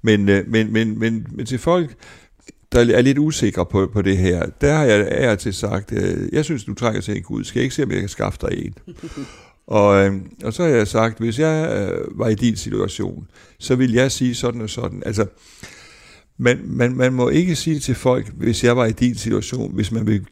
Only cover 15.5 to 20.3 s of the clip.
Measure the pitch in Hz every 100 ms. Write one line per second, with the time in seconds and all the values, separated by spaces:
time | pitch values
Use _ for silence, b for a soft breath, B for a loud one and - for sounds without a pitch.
15.5 | B B B B B B B B - 120
16.5 | 123 - - 120 127 127 127 127 147 180
17.5 | 156 165 147 131 120 127 127 107 - 120
18.5 | 107 120 123 113 113 123 110 110 104 -
19.5 | 127 104 95 95 113 107 101 95